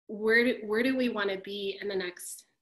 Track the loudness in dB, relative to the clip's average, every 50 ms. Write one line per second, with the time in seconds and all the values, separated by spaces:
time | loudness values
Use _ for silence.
0 | _ -12 -6 -2 2 4 6 6 6 4 2 0 -2 -2 0 2 2 2 2 2
1 | 2 0 0 0 0 0 -2 -4 -6 -8 -6 -4 -4 -4 -4 -4 -4 -4 -4 -2
2 | -4 -4 -8 -10 -14 -14 -14 -16 -18 _ _ _